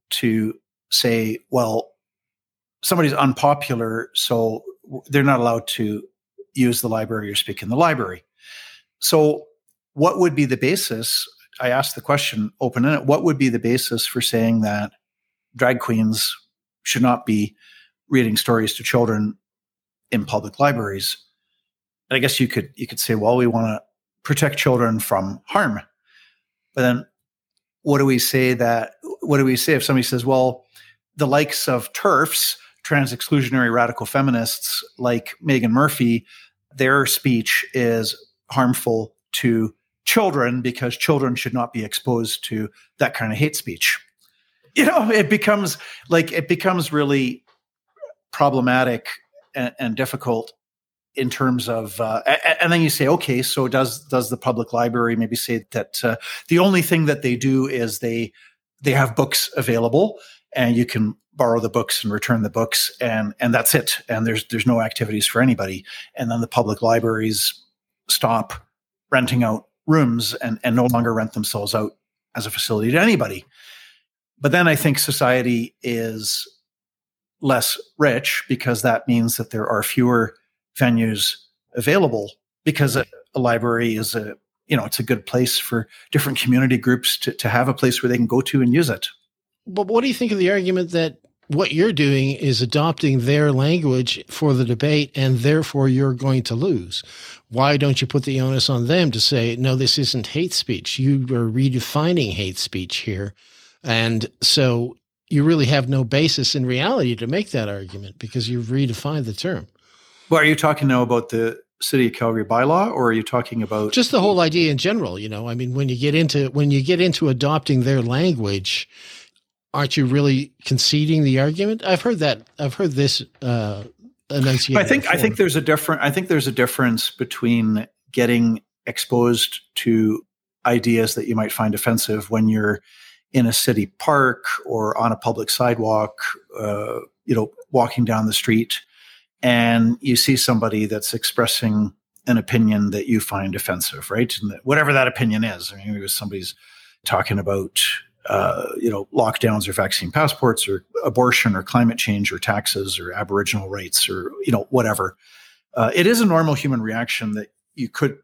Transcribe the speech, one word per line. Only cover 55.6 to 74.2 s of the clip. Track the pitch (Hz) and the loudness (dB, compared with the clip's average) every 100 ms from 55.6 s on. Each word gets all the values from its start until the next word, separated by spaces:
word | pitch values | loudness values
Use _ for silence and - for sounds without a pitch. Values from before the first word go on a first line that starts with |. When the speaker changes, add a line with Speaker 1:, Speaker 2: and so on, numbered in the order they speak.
| - | -4
Speaker 1:
that, | 113 - - | -8 -6 -4
uh, | 120 113 - - - | -4 -4 -8 -10 0
the | 170 | 4
only | 190 185 | 4 4
thing | 165 170 151 | 2 2 2
that | 143 | 0
they | 131 120 | -2 0
do | 135 131 135 | 0 0 0
is | 127 117 110 | -2 -4 -4
they, | 120 117 113 _ _ _ _ _ | -4 -4 -6 _ _ _ _ _
they | 139 | 0
have | 135 131 113 | 2 2 0
books | - - - - | 0 0 -4 -4
available | 127 117 117 135 214 - - - _ | 0 0 2 2 0 -2 -20 -20 _
and | 135 120 120 | -2 2 2
you | 120 | 0
can | - 107 - _ | 0 -2 -4 _
borrow | - 123 117 | -2 2 2
the | 110 | 0
books | 120 110 - | -2 -2 -4
and | 107 | -2
return | 104 - 117 | -4 0 0
the | 107 | 0
books | 113 113 - - - | -2 -2 -2 -2 -4
and, | 123 110 104 - | -4 -2 -4 -2
and | 123 | 0
that's | 120 113 | 2 2
it. | 143 - - - | 2 0 -6 -4
And | 113 113 | -4 -2
there's, | 110 - | -2 -4
there's | 117 123 | -2 2
no | 117 | 2
activities | 110 - 104 107 - | 0 -4 -4 -2 0
for | 117 | 2
anybody." | 131 107 95 92 - - - - | 2 2 -2 -8 -12 -18 -16 -8
And | 120 | -4
then | 117 | -4
the | 113 | -2
public | - 107 104 | 0 0 0
libraries | 113 113 117 110 110 104 - - _ _ _ _ - | 2 2 2 -2 -2 -2 -4 -6 _ _ _ _ -4
stop | - 110 117 - - _ _ _ _ - | 0 2 2 -2 -10 _ _ _ _ 0
renting | 131 123 123 117 | 2 2 2 2
out | 110 - _ - | 0 -6 _ 2
rooms | 156 131 117 113 - | 4 4 2 -2 -6
and, | 120 110 | -6 -4
and | 127 117 | 0 2
no | 123 | 2
longer | 120 117 | 2 0
rent | 113 110 | 0 -4
themselves | - 104 107 101 110 | -4 -6 -6 -2 -2
out | 107 - _ _ _ - | -4 -8 _ _ _ -10
as | 107 | -10
a | |
facility | - - 107 113 | -6 -4 0 0
to | 151 | 2
anybody. | 214 190 110 92 - _ - - - _ _ _ | 4 2 0 -6 -16 _ -20 -20 -20 _ _ _